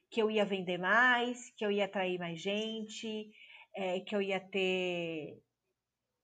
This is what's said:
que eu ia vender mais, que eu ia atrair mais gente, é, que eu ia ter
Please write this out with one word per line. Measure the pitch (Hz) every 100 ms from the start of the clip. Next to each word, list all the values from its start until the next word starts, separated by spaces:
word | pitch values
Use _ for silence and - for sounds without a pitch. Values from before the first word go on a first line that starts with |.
| _
que | 233
eu | 220
ia | 214
vender | 202 196 180 180
mais, | 185 220 254 240 240 240 - -
que |
eu | 208
ia | 202
atrair | 196 196 185 180
mais | 170 165
gente, | 185 208 220 220 214 - 226 214 214 - - - - 196
é, | 190 185
que | 190 208
eu |
ia | 196 190
ter | 185 196 185 185 180 175 170 160 - - _ _ _ _ _ _ _ _